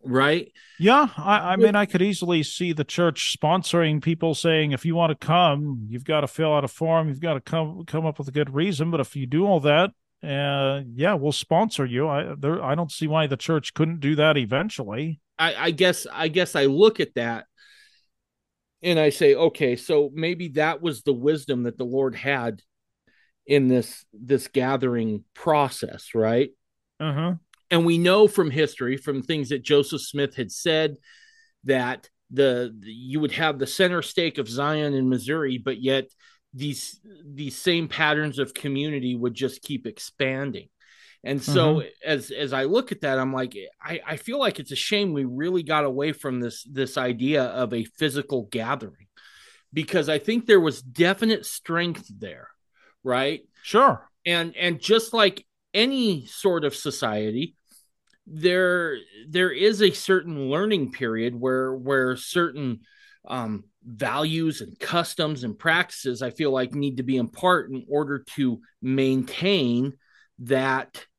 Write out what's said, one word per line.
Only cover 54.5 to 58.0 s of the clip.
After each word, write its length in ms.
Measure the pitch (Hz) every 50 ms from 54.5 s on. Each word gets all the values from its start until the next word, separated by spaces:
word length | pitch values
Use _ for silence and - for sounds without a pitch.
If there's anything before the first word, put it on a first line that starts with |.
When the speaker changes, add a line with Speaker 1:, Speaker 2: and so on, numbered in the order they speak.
| -
Speaker 1:
and 240 | - 180 175 175 151
just 340 | - - 208 226 226 226 -
like 280 | 226 214 196 180 - - _ _ _ _ _ _
any 540 | 196 220 254 277 269 247 214 185 147 120 -
sort 360 | - - - 202 175 165 147
of 100 | 143 135
society, 800 | - - 151 127 - - 113 107 107 107 107 107 123 151 175 _ _ _ _ _ _ _ _ _ _